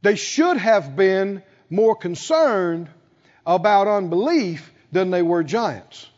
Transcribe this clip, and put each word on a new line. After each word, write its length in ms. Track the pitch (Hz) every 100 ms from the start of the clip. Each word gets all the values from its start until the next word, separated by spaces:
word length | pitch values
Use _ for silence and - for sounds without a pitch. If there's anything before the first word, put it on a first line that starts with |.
They 140 | 208 208
should 400 | - - 339 320
have 400 | 190 214 143 139
been 480 | 190 190 196 196 _ _ _
more 260 | 175 220 220
concerned 920 | 180 175 - 320 311 208 175 170 170 - _ _ _ _ -
about 420 | 180 190 202 202
unbelief 840 | 208 185 175 247 339 196 165 - _ _
than 200 | 175 190
they 100 | 180
were 220 | 170 170
giants. 640 | 156 208 220 113 - - -